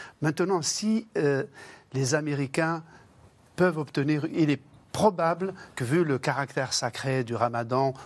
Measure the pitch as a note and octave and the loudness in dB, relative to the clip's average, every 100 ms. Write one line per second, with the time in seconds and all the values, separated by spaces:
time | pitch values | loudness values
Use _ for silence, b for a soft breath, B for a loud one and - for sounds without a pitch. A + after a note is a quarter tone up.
0 | B - D3+ D#3 F3+ F#3 D3 - G#3+ A3 | B -4 -2 0 2 0 0 -2 0 0
1 | - - D3 C3+ C#3+ B B B _ C3 | -2 0 2 2 -2 B B B _ -2
2 | C3 D3+ D3+ C#3+ C#3 D3+ D#3+ E3 E3 B | 0 0 0 -2 -2 0 0 -2 -8 B
3 | B B - _ _ - F3+ D#3+ C#3+ - | B B -20 _ _ 0 2 2 -2 0
4 | C#3 D#3 D#3 - D3+ C3+ - - - - | 2 0 0 2 2 2 -4 -20 -10 2
5 | G#3+ F3 E3 E3+ F#3+ F#3+ B - A#2+ E3 | 2 4 0 0 -4 -8 B -8 0 2
6 | D#3+ B2+ - C3 C#3 - C3 - B2 - | 2 0 0 -2 -2 -4 -2 -2 -4 -4
7 | C#3 C3 A#2 A#2 A#2+ A#2 A#2 B2+ C3+ C3 | -2 -2 0 0 0 0 -2 0 0 -2